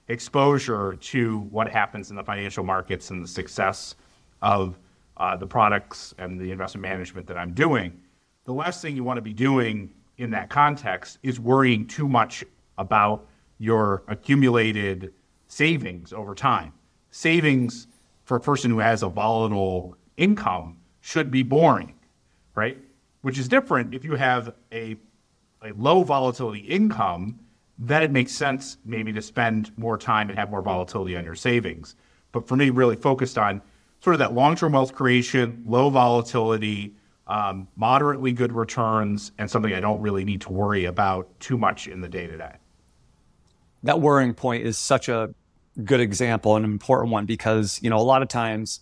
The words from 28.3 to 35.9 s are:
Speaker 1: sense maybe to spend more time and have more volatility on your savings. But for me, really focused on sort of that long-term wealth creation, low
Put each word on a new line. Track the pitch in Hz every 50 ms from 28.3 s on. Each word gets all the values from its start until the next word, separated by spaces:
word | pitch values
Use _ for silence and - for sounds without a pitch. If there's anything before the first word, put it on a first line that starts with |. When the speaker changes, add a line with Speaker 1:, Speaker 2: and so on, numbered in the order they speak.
Speaker 1:
sense | - - 151 139 135 131 - - - _ _
maybe | 110 113 110 110 110 107
to | 107
spend | 104 - - 123 120 113 110 110 107 107 - -
more | 110 117 110 104
time | - 120 113 107 107 101
and | 98 98
have | 101 101
more | 104 98 92
volatility | 104 92 90 90 90 - 110 95 92 90
on | 87 85
your | 85 82
savings. | 85 - 123 120 120 110 90 82 80 80 - - _ _ _ _ _ _ _
But | - 120 110 -
for | 127
me, | 131 143 135
really | 123 123 131 120 113
focused | 117 - 143 135 131 131 - - 120
on | 107 101 95 98 - _ _ _ _ _ _ _
sort | - 175 175
of | 147
that | 131 104 113
long-term | 120 131 147 165 170 175 160
wealth | 147 135 131 131 -
creation, | - 143 127 123 123 120 - - 131 123 117 120 117 117
low | 110 113 123 135 143